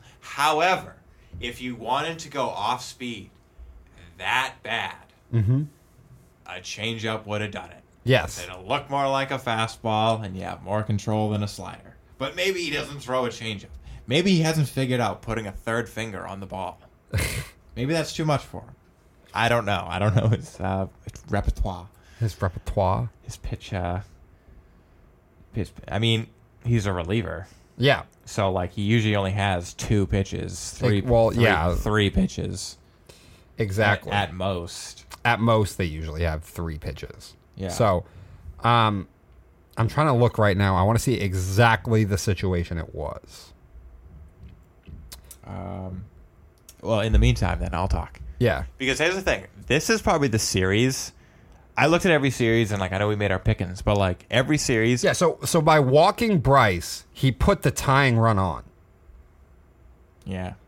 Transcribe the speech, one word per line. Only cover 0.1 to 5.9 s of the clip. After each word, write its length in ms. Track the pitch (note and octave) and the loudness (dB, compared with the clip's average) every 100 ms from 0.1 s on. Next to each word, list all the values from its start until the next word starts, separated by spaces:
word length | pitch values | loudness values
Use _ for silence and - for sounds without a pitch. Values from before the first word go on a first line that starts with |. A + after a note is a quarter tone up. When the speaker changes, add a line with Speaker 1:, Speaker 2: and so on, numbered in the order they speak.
| - | -20
Speaker 1:
However, 760 | - - D3 D#3 F3 F#3 - - _ - - - | -10 0 2 4 2 2 -4 -18 _ -20 -20 -12
if 200 | A#2+ A#2+ | -10 -8
you 140 | B2+ | -10
wanted 440 | A#2+ A2 C3+ D#3+ E3 | -8 -4 -2 -2 -8
to 80 | D#3 | -8
go 160 | C#3+ A#2 | -6 -4
off 340 | F2 G#2+ B2 | -2 -2 -2
speed 460 | - - B2 G#2+ F#2 - _ - - - - - F2 E2+ | -6 -12 -10 -10 -14 -20 _ -20 -20 -20 -20 -20 -20 -10
that 360 | F#2 B2 C3 - | -2 -2 -2 -6
bad, 320 | G#2+ A2+ F#2 - - _ - | -8 -6 -6 -10 -20 _ -4
Speaker 2:
Mm-hmm. 280 | A#2 G2+ C3 D3+ - _ | 0 2 2 -2 -10 _